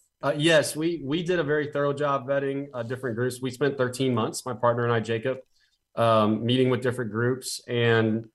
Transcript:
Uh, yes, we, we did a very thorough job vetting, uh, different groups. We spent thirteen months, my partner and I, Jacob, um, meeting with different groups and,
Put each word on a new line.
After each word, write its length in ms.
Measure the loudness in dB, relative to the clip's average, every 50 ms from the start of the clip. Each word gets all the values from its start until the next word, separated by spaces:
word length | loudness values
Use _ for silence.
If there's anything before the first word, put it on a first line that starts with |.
| _ _ _ _
Uh, 120 | -4 -2 -2
yes, 360 | 0 2 4 4 4 4 2 -2
we, 280 | -4 -4 -4 -4 -4 -4
we 180 | -4 -4 -2
did 180 | -2 0 0 0
a 40 | 0
very 240 | 0 0 0 -2 -2
thorough 200 | -2 -2 0 0
job 360 | 0 0 0 0 0 0 -2
vetting, 400 | -2 -2 -2 -2 -2 -4 -4 -6 -8 -8
uh, 80 | -8 -6
different 340 | -6 -6 -6 -6 -4 -2
groups. 240 | -2 -2 -2 -2 -4
We 100 | -6 -6
spent 260 | -2 0 0 0 0
thirteen 360 | 0 -2 -2 -2 -2 0 0 2
months, 320 | 0 0 -2 -4 -6 -8
my 80 | -8 -4
partner 320 | 0 2 2 2 2 2
and 80 | 0 0
I, 80 | 0
Jacob, 380 | 0 -2 -4 -2 -2 -4 -4 -6 -8 _ _ _ _ _ _ _ _ _ -2
um, 500 | 2 4 4 6 6 4 4 2 0 0
meeting 240 | 2 2 2 4 2
with 120 | 2 0
different 300 | 0 -2 -2 -2 -4 -4
groups 500 | -2 0 0 0 0 -2 -6 -10 -12 -10 -8
and, 580 | -4 0 2 4 4 4 4 4 2 0 -2 -4 -8